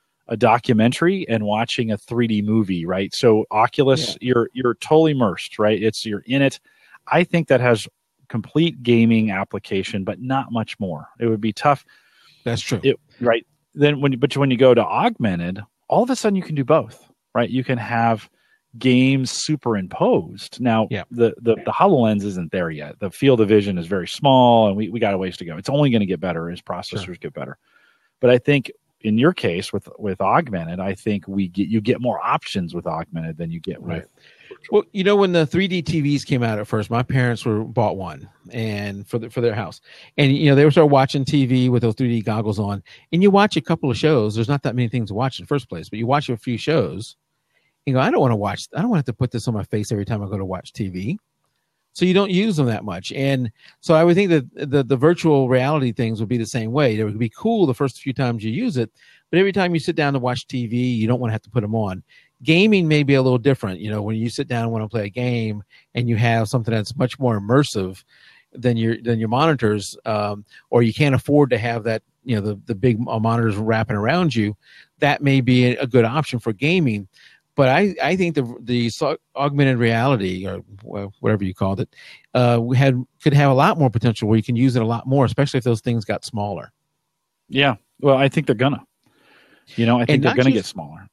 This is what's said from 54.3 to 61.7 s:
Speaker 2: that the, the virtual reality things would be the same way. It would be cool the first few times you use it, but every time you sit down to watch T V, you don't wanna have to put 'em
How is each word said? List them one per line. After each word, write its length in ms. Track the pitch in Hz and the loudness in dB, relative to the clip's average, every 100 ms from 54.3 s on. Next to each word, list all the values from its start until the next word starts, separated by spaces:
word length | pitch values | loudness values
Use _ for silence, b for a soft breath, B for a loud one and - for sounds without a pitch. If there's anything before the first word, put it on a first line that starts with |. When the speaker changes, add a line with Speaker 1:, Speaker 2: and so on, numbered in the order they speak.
Speaker 2:
that 400 | 160 123 - 143 | 2 0 -10 -2
the, 120 | 139 | 0
the 140 | 123 131 | 0 2
virtual 500 | 156 175 165 139 127 | 4 4 2 2 4
reality 440 | 127 131 156 127 | 2 2 0 -2
things 280 | 110 113 110 | -2 -4 -4
would 100 | 107 | -4
be 100 | 120 | -4
the 60 | 110 | -4
same 240 | 120 110 | -6 -4
way. 260 | 135 131 107 | 0 0 0
It 60 | |
would 160 | 107 107 | -4 -4
be 100 | 117 | -6
cool 380 | - 220 226 151 | -4 -2 2 2
the 80 | 120 | 2
first 260 | 139 - | -4 -4
few 120 | 139 | -8
times 300 | 131 120 117 | -4 -4 -4
you 80 | 110 | -6
use 260 | 147 254 131 | -4 -4 -4
it, 120 | 110 _ b b b | -6 _ b b b
but 80 | 170 | 0
every 140 | 196 | 2
time 240 | 196 180 165 | 2 0 0
you 40 | |
sit 160 | - 165 | -2 -2
down 180 | 143 | 0
to 60 | 139 | 0
watch 280 | 123 120 - | -2 -4 -6
T 180 | 127 113 | -6 -4
V, 100 | 120 | -2
you 320 | 127 117 110 | -2 0 0
don't 120 | 123 | 0
wanna 140 | 120 | -2
have 100 | 110 | -4
to 80 | - | -4
put 120 | 120 | -6
'em 120 | 104 | -2